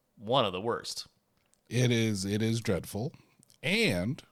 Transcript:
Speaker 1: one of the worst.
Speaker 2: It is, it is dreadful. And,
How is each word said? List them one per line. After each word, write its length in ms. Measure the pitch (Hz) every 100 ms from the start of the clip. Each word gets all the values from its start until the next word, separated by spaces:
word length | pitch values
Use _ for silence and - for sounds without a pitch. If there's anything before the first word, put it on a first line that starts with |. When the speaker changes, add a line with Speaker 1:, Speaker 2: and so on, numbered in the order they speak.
| _ -
Speaker 1:
one 260 | 104 135 104
of 60 |
the 80 | 92
worst. 460 | 117 98 - - - _ _ _ _ _ -
Speaker 2:
It 220 | 120 123
is, 340 | 117 113 101 98
it 160 | 104
is 180 | 110 117
dreadful. 540 | 113 85 - 101 143 - _ _ _ -
And, 580 | 143 214 208 90 101 165 -